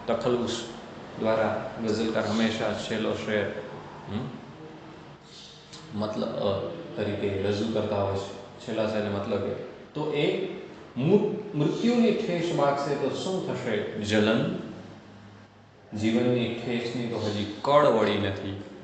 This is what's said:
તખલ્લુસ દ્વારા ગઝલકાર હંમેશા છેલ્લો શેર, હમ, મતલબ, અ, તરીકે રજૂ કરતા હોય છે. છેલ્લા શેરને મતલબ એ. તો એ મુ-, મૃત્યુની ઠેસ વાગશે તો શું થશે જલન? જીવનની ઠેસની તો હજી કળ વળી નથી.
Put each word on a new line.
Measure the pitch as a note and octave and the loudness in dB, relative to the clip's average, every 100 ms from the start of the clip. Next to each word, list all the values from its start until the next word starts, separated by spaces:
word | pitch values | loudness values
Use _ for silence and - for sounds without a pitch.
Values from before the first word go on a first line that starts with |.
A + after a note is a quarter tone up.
| - | -2
તખલ્લુસ | A#2+ B2 A#2+ A2 - - - - - - - | 0 2 2 2 -4 -6 -12 -14 -14 -12 -2
દ્વારા | A2 A2 G#2+ - - - | 2 4 2 0 -4 -4
ગઝલકાર | A2+ G#2 A2+ A2 G#2+ | 0 0 0 0 0
હંમેશા | A2 A2+ - A2+ | 2 2 2 -2
છેલ્લો | G2 - A2 G#2+ | -2 -2 -2 -2
શેર, | G2 - G#2+ G2 - - - - - - | -2 0 0 0 -4 -8 -12 -14 -14 -6
હમ, | G#2 C#3+ - - - - D#3+ - - - - - - - - - - - | -6 -6 -8 -14 -16 -16 -16 -18 -18 -18 -20 -20 -20 -20 -20 -18 -18 -10
મતલબ, | G#2 G#2+ A#2+ G#2+ | -4 -4 -2 -2
અ, | - G2+ G2 - - - - | 0 0 0 -2 -6 -8 -4
તરીકે | G#2 G#2 G#2 G2 | -2 0 0 0
રજૂ | G2 G2+ A2+ | 0 0 0
કરતા | A2+ G#2 G2+ | 0 0 0
હોય | G2 G2 | 0 0
છે. | - - - - - | -4 -8 -14 -12 -6
છેલ્લા | A2 G#2+ | -2 0
શેરને | G#2+ G#2 | 0 0
મતલબ | G2 G2+ G2+ F#2+ | -2 0 -2 -2
એ. | - - - - | -4 -8 -14 -10
તો | D3+ D3+ | -4 0
એ | C#3+ D#3+ - - - - - - - | 2 2 2 -2 -6 -12 -14 -10 0
મુ-, | D3 G3+ - - - | 6 6 6 -2 -4
મૃત્યુની | D3 - - A#3 A#3+ A3+ | 0 0 2 4 6 6
ઠેસ | - - E3+ D#3+ D3+ | 4 0 0 0 2
વાગશે | C#3+ C#3 D3+ | 2 2 0
તો | C#3 C3+ C3 | 0 0 -2
શું | F#3+ F#3 - | -2 -2 -2
થશે | B2 B2+ G#2 G#2+ G#2+ | -4 -2 -2 -2 -4
જલન? | G2+ G#2+ G#2+ A2+ - - - - - - - - - - - - - - - G#2 | 2 4 6 6 2 -2 -6 -12 -14 -16 -18 -20 -20 -20 -20 -20 -20 -20 -10 -2
જીવનની | A2 A2+ B2 B2 A2+ | 2 4 4 4 2
ઠેસની | A2+ B2 A#2 - B2+ A#2 | -2 -2 -2 -2 -4 -2
તો | A2 | -2
હજી | G#2 G#2 G#2 - | -2 0 -2 -2
કળ | C#3 D3 C#3+ | 6 8 8
વળી | A2+ G#2 G2+ | 6 4 4
નથી. | G2 G2 G2+ G2 - - | 2 -2 -4 -6 -8 -10